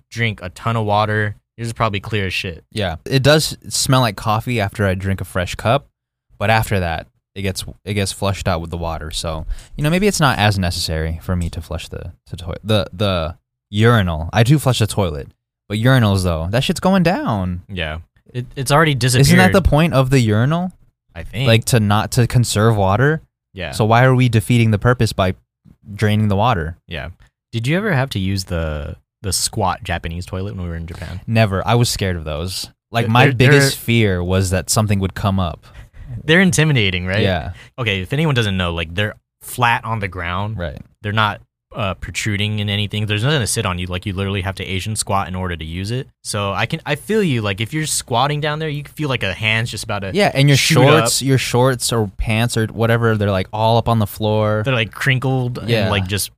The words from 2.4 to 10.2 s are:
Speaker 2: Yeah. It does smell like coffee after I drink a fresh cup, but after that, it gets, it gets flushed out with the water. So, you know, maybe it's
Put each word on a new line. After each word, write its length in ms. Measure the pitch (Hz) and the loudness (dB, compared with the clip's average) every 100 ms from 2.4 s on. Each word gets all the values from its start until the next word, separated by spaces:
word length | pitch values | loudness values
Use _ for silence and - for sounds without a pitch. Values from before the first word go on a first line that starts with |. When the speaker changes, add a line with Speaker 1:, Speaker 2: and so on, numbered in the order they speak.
| 98 78 - | -6 -10 -12
Speaker 2:
Yeah. 260 | 95 95 78 - | -6 -4 -4 -2
It 160 | 135 | 2
does 340 | 127 156 - - - | 6 4 4 -6 -8
smell 320 | - - 131 | -4 2 2
like 140 | 120 95 | 2 0
coffee 440 | 110 107 127 120 | -2 -2 0 -2
after 240 | 98 - 101 | -2 0 0
I 80 | |
drink 260 | 92 95 95 | 0 -2 -4
a 40 | |
fresh 300 | - 95 90 | -4 -4 -4
cup, 320 | - 110 135 - _ _ _ _ - | -2 0 0 -2 _ _ _ _ -6
but 120 | 101 | 0
after 300 | 110 110 101 | 0 2 -2
that, 260 | 87 80 - _ _ | -2 -4 -8 _ _
it 80 | 98 | -8
gets, 220 | 98 92 - - | -6 -6 -10 -12
it 100 | - | -6
gets 180 | 104 98 | -4 -4
flushed 340 | - 95 98 - | -2 -4 -2 -2
out 120 | 85 | -2
with 100 | 82 | -2
the 60 | 85 | -6
water. 340 | 82 80 78 | -6 -6 -8
So, 360 | - 87 78 78 - - - | -8 -6 -6 -6 -8 -10 -4
you 60 | |
know, 60 | 147 | 0
maybe 160 | 180 208 | 2 2
it's 140 | 190 | 2